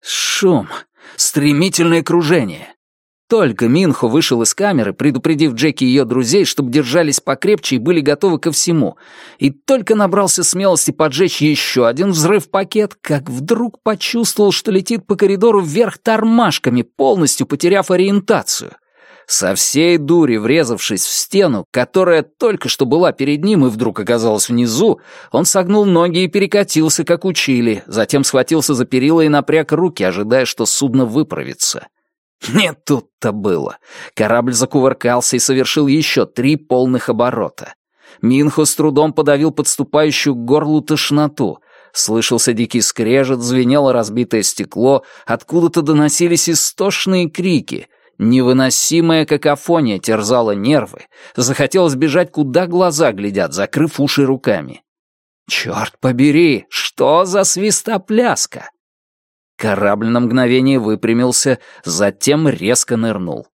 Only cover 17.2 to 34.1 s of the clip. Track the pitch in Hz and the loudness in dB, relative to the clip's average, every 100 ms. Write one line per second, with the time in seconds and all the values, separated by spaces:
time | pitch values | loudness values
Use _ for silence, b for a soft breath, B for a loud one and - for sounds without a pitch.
17.2 | 151 - 131 143 175 196 185 180 190 202 | 2 0 -4 -2 0 0 2 0 2 0
18.2 | 190 196 - - - - b b b b | 0 -2 0 -8 -10 -18 b b b b
19.2 | b - 92 95 - 135 165 170 143 170 | b -2 -2 -2 -2 2 2 2 2 2
20.2 | 151 113 110 156 127 107 - 98 - - | 4 2 2 0 0 -4 -4 -4 -4 -6
21.2 | - 196 190 110 - - 123 190 180 165 | -2 0 2 0 -4 -4 -2 0 2 2
22.2 | - _ 240 202 120 - 127 151 175 - | 0 _ -2 -2 -6 -2 0 2 2 0
23.2 | 139 147 196 202 131 110 117 101 101 120 | -2 0 0 2 2 0 -4 -4 -2 0
24.2 | 113 107 95 120 123 113 214 - B B | 2 0 0 0 0 0 0 0 B B
25.2 | B 127 - 196 180 208 202 170 175 170 | B -2 0 0 2 2 4 2 2 0
26.2 | 185 202 196 202 196 156 156 - 151 170 | 0 0 0 0 0 0 0 0 0 -2
27.2 | 190 180 - 127 117 101 - 101 107 143 | 0 -4 0 0 0 -2 -4 -4 0 0
28.2 | 135 135 127 160 139 131 120 127 139 165 | 2 0 2 0 0 -2 0 0 2 2
29.2 | 156 147 - 156 156 156 180 - 92 92 | 4 2 2 0 0 0 -2 0 -2 -2
30.2 | 104 127 123 - 110 - 139 127 123 120 | 0 0 0 -4 -4 -2 0 0 0 -2
31.2 | 151 80 65 67 - - - _ _ _ | -4 -6 -10 -6 -6 -6 -14 _ _ _
32.2 | _ _ - 143 185 147 - 135 - _ | _ _ -4 0 0 -4 -2 -2 -2 _
33.2 | 117 104 98 85 62 - B B B | -6 -2 -2 -2 -4 -10 B B B